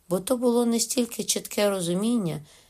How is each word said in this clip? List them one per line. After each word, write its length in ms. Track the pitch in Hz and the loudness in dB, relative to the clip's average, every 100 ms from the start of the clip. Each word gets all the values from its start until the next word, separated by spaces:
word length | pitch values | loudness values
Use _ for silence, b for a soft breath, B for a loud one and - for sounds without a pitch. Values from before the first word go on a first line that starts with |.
| - | -4
бо 120 | 185 | -2
то 160 | 185 254 | 0 0
було 300 | 240 233 233 | 2 2 2
не 140 | 233 | 0
стільки 440 | - - 233 - | 0 0 -2 -2
чітке 460 | - 202 - - 202 | -2 -4 -2 0 2
розуміння, 720 | 196 170 180 226 240 175 151 B B B | 2 -2 0 0 0 0 -4 B B B